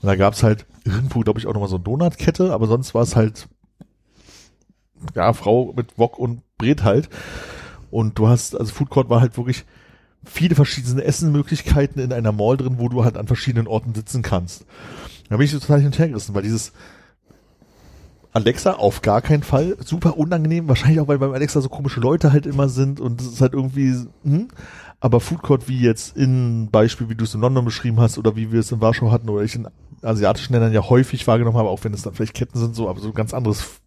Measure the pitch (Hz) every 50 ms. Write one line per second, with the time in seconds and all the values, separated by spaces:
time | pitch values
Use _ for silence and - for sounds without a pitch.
0 | - 101 98 95 98 101 107 - - 110 107 107 - _ _ - _ 113 95 104
1 | 127 135 - 123 113 107 107 110 117 - - 104 101 98 92 92 90 98 117 139
2 | 170 170 - - - - - - 185 185 156 107 113 110 110 123 131 - - 117
3 | 117 110 - 117 110 98 - - - - _ _ _ _ _ _ - _ _ _
4 | _ _ _ _ _ - - - - _ _ _ _ _ _ _ _ _ _ _
5 | - 78 - - 87 - 113 - - 98 107 123 127 98 - 123 117 - _ -
6 | 117 117 - - 123 120 120 120 _ _ _ _ 113 117 147 - - 104 98 123
7 | 156 - - - - - - - - - - - - - - - - - - 110
8 | 113 110 107 - 107 110 117 117 - - - - 117 107 - - 143 135 - 139
9 | 131 120 120 117 123 123 - - 120 123 127 - - _ _ _ _ _ - _
10 | _ _ _ _ - - - - 160 180 170 - 143 - - - 127 123 123 131
11 | - - 147 - 160 160 147 147 143 - - 147 - - - 147 139 139 - 139
12 | 131 127 127 120 117 110 107 104 104 110 131 135 131 127 127 123 120 120 120 123
13 | 117 123 110 - 104 107 123 117 - - 123 117 113 110 110 110 - 127 113 110
14 | 107 - - 131 117 - - 92 87 87 - - - _ - - - - - -
15 | - - - - - _ 107 107 139 143 143 143 - - 147 147 143 143 135 -
16 | 160 165 135 107 - - 101 101 95 104 113 110 - - _ - - - - _
17 | _ _ _ _ _ _ _ _ _ _ _ _ _ _ _ _ _ - - -
18 | - - _ _ _ _ _ 117 107 110 131 - - - - - 107 101 95 -
19 | - 110 101 110 - - 151 147 147 - - 135 151 175 185 - - - - 175
20 | 165 170 151 - 151 160 180 170 156 156 160 170 165 156 131 120 - 127 156 160
21 | 151 139 147 139 135 139 131 131 147 151 - 151 135 131 - - 139 139 - -
22 | 117 127 156 - - 151 135 151 151 151 139 135 139 139 123 127 135 139 139 -
23 | 127 123 117 117 127 123 117 - 131 127 131 139 131 131 127 139 139 131 127 123
24 | 123 - - _ _ 151 139 165 220 254 - - - - - - - - - _
25 | - - 110 120 - - 170 170 - - 143 127 - - 131 127 123 117 113 107
26 | - - - - 139 131 131 127 123 120 117 113 113 107 107 110 107 117 - -
27 | 120 113 113 113 113 110 - 110 110 123 131 131 120 117 107 - - 120 113 113
28 | 117 113 - - 110 113 107 107 110 110 110 113 110 - 120 110 110 110 113 -
29 | - 110 113 120 117 113 104 104 104 110 - 123 113 - _ _ - - - _
30 | - 117 113 107 101 98 - - - - 123 120 113 113 110 107 98 - 123 123
31 | 131 - - 127 - - 113 113 120 117 113 120 110 104 92 98 - 113 104 101
32 | - 107 87 - 110 107 - - 123 - - 120 117 117 113 113 113 98 92 98
33 | 98 107 110 113 110 113 - 127 123 120 104 101 - - - - _